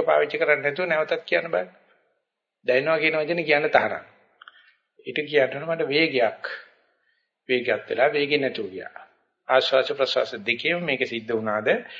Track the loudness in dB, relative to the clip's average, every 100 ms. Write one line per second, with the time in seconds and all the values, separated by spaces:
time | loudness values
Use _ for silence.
0 | 2 2 2 0 0 2 0 -4 -2 -2
1 | 0 -4 0 -2 0 -2 -4 -12 _ _
2 | _ _ _ _ _ _ 0 2 2 2
3 | 2 0 0 -2 2 0 4 2 2 -4
4 | -10 _ _ _ -20 -20 _ _ _ _
5 | -8 -6 0 2 2 0 -6 -2 0 2
6 | 2 4 2 0 -10 -12 -16 _ _ _
7 | _ _ _ _ -2 -2 0 -2 -2 2
8 | 2 2 0 0 0 -4 -8 -10 -12 -16
9 | -20 _ _ _ 2 2 4 2 2 0
10 | 0 0 -2 -4 -4 -2 -2 -2 -2 -2
11 | -2 -4 -4 -2 0 0 0 0 -2